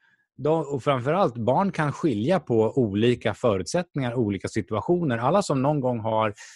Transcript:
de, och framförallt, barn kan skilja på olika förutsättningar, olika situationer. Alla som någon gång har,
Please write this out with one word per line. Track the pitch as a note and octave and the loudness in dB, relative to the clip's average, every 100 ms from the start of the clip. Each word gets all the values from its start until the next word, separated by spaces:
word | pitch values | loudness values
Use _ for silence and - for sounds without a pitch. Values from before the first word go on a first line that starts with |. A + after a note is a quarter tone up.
| _ _ _ - | _ _ _ -4
de, | C#3 D#3+ C#3 | 0 0 -2
och | C#3+ | -2
framförallt, | D3 C3 A#2+ F3 F3 A#2 | 0 0 0 2 0 0
barn | A2 D3 G3 | 0 0 0
kan | - D3 | 0 -2
skilja | - E3 G#2 B2 F#3 | -2 -2 0 0 0
på | - A2+ A2 - | 2 2 2 2
olika | G#2+ G2+ A#2 A#2+ A2+ | 0 2 2 2 -2
förutsättningar, | G2+ A#2+ G2 F2+ F3 F3 C#3+ B2 | 0 0 0 0 -4 -4 -4 -4
olika | B2 G#2+ G2 G2+ | 0 0 -2 -4
situationer. | A2+ - G#2+ - F3 D#3+ A2+ | -6 -4 -4 0 0 0 0
Alla | B2+ G3 | 2 2
som | F#3+ C#3 | 2 0
någon | C3+ D3+ | 0 0
gång | B2+ A#2+ | -2 -2
har, | A2 A2 A2 - - | -2 0 0 -2 -14